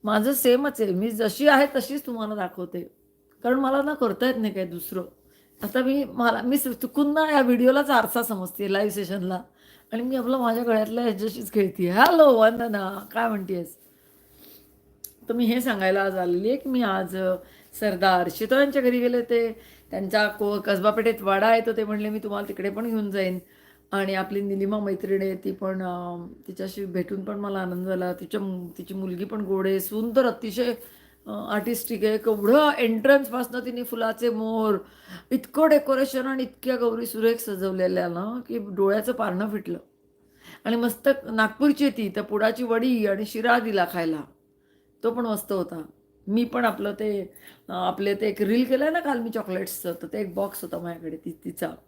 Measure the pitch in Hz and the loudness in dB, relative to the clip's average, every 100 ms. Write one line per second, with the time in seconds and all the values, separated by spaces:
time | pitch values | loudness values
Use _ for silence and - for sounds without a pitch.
0 | 208 214 220 277 254 247 285 269 214 180 | 0 0 2 2 4 4 2 -2 0 0
1 | 220 214 214 - 294 269 277 277 - 277 | -2 0 -2 4 6 6 4 2 -4 -8
2 | 269 233 214 214 180 - 180 180 - _ | -6 -6 -6 -4 -6 -6 -8 -8 -12 _
3 | _ _ _ _ 233 262 269 277 285 294 | _ _ _ _ 2 2 4 2 0 0
4 | 233 185 254 247 214 190 180 170 - 190 | 0 2 0 2 -2 -2 -6 -8 -8 -8
5 | 175 _ _ _ _ _ 208 254 254 269 | -8 _ _ _ _ _ -4 0 2 0
6 | 254 190 240 - 240 277 269 240 254 - | -2 0 2 2 0 0 -2 -6 -6 0
7 | 285 302 311 294 254 240 247 269 285 254 | 0 2 4 4 4 6 6 4 4 2
8 | 220 240 233 202 185 - 202 196 208 202 | 2 -2 -2 -4 -6 -6 -2 0 0 -2
9 | 180 196 180 185 - _ - - _ 226 | -6 -4 -4 -6 -8 _ -20 -20 _ -6
10 | 247 262 233 262 240 226 233 220 214 226 | -2 -2 0 2 2 0 2 2 2 0
11 | 240 196 214 247 208 214 196 - 175 185 | 0 0 -4 -6 -2 0 0 2 0 4
12 | 294 339 302 233 220 233 233 208 190 196 | 4 8 8 8 4 4 -4 -4 -4 -8
13 | - 226 233 214 185 180 165 - _ _ | -8 -4 -2 -4 -4 -6 -6 -14 _ _
14 | _ _ _ - - - _ _ _ _ | _ _ _ -20 -20 -20 _ _ _ _
15 | - _ - 233 233 240 247 208 190 196 | -20 _ -6 0 2 2 0 0 2 2
16 | 196 190 175 175 208 277 277 254 226 190 | 2 0 0 0 0 -2 0 0 2 0
17 | 180 190 185 185 - - - - 214 185 | -2 -2 -2 -2 -6 -20 -20 -4 -2 2
18 | 190 180 175 - 214 262 277 277 247 247 | 4 4 2 -2 0 4 4 4 2 4
19 | 240 247 233 233 226 220 - - _ 185 | 2 0 0 0 0 -4 -16 -20 _ -6
20 | 196 214 208 208 202 202 202 196 202 214 | 0 2 0 0 -2 0 0 2 4 4
21 | 226 220 196 196 214 226 226 226 214 214 | 2 2 2 4 6 4 4 -2 -2 -2
22 | 214 214 214 202 202 196 196 202 233 226 | -2 -4 -6 -6 -6 -4 -4 -4 -2 -2
23 | 208 196 185 185 - _ - _ _ 196 | -2 0 -2 -2 -8 _ -20 _ _ -2
24 | 190 190 190 202 202 196 196 214 202 190 | 0 -2 -2 -4 -2 -2 0 0 -2 -4
25 | 190 196 196 185 196 190 190 190 185 180 | 0 0 0 -4 -6 -4 -4 -4 -4 -6
26 | 175 175 175 - - 185 190 190 196 180 | -8 -10 -14 -16 -18 -10 -10 -8 -6 -4
27 | 180 196 190 208 202 196 185 180 185 185 | -4 -6 -6 -6 -4 -4 -4 -4 -4 -2
28 | 180 180 175 208 196 185 175 165 175 190 | -2 -6 -6 -6 -4 -8 -10 -14 -12 -8
29 | 190 180 196 214 196 190 190 190 190 208 | -6 -6 -6 -6 -2 0 2 0 -2 -4
30 | 233 233 247 - 226 196 240 233 - - | 0 2 2 0 -6 -2 -2 -2 -10 -20
31 | - _ - 208 - 208 214 233 - 226 | -20 _ -12 -10 -4 -2 -2 -4 -4 -2
32 | 214 214 220 214 202 269 302 - 240 226 | 0 2 0 2 6 6 6 4 0 2
33 | 247 277 262 247 247 247 247 240 240 233 | 4 4 4 -4 -4 -6 -8 -8 -8 -4
34 | 226 220 240 220 220 226 220 196 - - | -4 0 -2 0 -2 0 0 0 -4 -20
35 | - 185 - 262 - 277 311 294 285 262 | -20 -20 -4 -4 -2 2 6 6 4 0
36 | 269 262 254 262 254 - 254 254 233 226 | 0 -2 -4 -4 -6 -6 -4 0 0 -2
37 | 233 226 220 233 233 196 190 190 185 180 | -6 0 2 2 -4 -4 -2 0 0 2
38 | 175 170 202 247 240 233 202 185 196 208 | -2 -2 -6 -6 -8 -8 -6 0 2 2
39 | 214 233 208 180 214 208 - 170 - _ | 0 -2 -2 -2 -2 -4 -6 -8 -10 _
40 | _ _ _ _ - - - 233 233 233 | _ _ _ _ -20 -10 -2 0 0 0
41 | - 277 - 220 220 214 285 285 285 - | 2 2 0 0 0 4 2 4 2 0
42 | 208 185 202 202 220 226 247 226 254 240 | -4 -4 -2 2 2 0 0 0 2 2
43 | 208 196 214 220 233 240 226 196 175 180 | 2 0 -2 -2 2 2 2 0 0 0
44 | 165 156 143 _ _ _ _ _ _ _ | -2 -4 -8 _ _ _ _ _ _ _
45 | 226 233 233 208 - 196 175 170 151 _ | -4 -2 -2 -4 -2 -4 -4 -8 -14 _
46 | _ _ - 214 240 240 240 196 202 208 | _ _ -2 0 0 0 0 0 -6 -4
47 | 214 202 185 - - - - 180 180 185 | -4 -4 -6 -14 -20 -20 -10 -4 -4 -2
48 | 202 202 214 202 202 233 254 262 302 330 | -2 0 -2 0 2 2 2 2 2 0
49 | 311 254 226 226 202 185 185 - 175 170 | -2 -2 -4 -6 -6 -6 -6 -8 -8 -8
50 | 160 208 196 180 196 - 175 170 170 170 | -8 -6 -6 -4 -6 -6 -10 -8 -8 -10
51 | 165 160 - 160 185 170 170 - | -10 -10 -10 -10 -12 -8 -8 -8